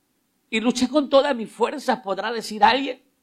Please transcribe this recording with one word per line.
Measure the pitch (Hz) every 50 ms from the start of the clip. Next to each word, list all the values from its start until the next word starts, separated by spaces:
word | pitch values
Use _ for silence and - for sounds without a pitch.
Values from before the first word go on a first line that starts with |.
| _ _ _ _ _ _ _ _ _ _
y | 226 226
luché | 214 247 - - 254 247
con | 254 302 277 226
todas | 285 269 269 294 269
mis | 233 214 208 -
fuerzas, | - 233 247 311 277 - 254 226 -
podrá | - 202 196 185 190 220 233
decir | 226 - - 214 214 208
alguien. | 220 240 277 269 285 254 - _ _ _ _